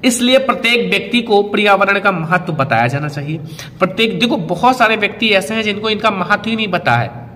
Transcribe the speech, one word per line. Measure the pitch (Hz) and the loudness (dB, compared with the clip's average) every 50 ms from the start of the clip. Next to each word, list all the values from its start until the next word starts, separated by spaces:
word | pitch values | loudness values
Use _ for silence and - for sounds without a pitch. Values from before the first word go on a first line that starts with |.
| - | 2
इसलिए | 262 233 233 240 247 262 269 | 0 0 2 2 4 4 4
प्रत्येक | 269 - 196 - - 226 240 233 202 180 | 4 2 -2 0 0 0 2 2 2 0
व्यक्ति | 196 196 - - 233 240 | -2 -2 -2 0 -2 -2
को | 226 226 208 202 | 2 4 2 2
पर्यावरण | 202 208 - 208 208 208 196 190 196 190 202 202 | 2 2 0 0 4 4 4 4 4 2 2 2
का | 190 202 | 2 0
महत्व | 185 165 160 156 180 180 175 - | 0 0 -2 0 -2 -2 -2 -4
बताया | 160 160 165 - 117 113 117 | -2 -2 0 0 2 2 2
जाना | 127 131 143 151 147 | 2 0 -2 -4 -4
चाहिए। | 143 151 139 147 156 165 - - - - - - - - | -6 -6 -6 -6 -8 -8 -8 -12 -14 -16 -16 -18 -2 -2
प्रत्येक, | 185 180 - - 226 214 190 170 | -2 -2 2 0 0 0 2 0
देखो, | 240 233 311 | 0 0 0
बहुत | 233 165 - 175 160 - 254 254 - | -2 -2 -4 -4 2 2 2 4 4
सारे | 233 214 220 | 2 2 2
व्यक्ति | 208 202 190 196 - 233 220 | 0 -2 -4 -2 -2 0 2
ऐसे | 202 190 185 190 220 | 2 2 0 0 -4
हैं | 226 | -2
जिनको | 214 214 202 202 214 220 | -2 -2 -2 -2 -2 -2
इनका | 214 202 226 220 | -2 0 0 -2
महत्व | 208 190 180 156 208 202 - 220 | 0 0 -6 -6 -8 -8 -6 -4
ही | 226 | -2
नहीं | 220 220 202 | -2 -2 -2
पता | 175 170 - 135 120 | -2 -2 0 2 2
है | 120 113 101 - - - - - | 2 0 -4 -8 -14 -16 -16 -18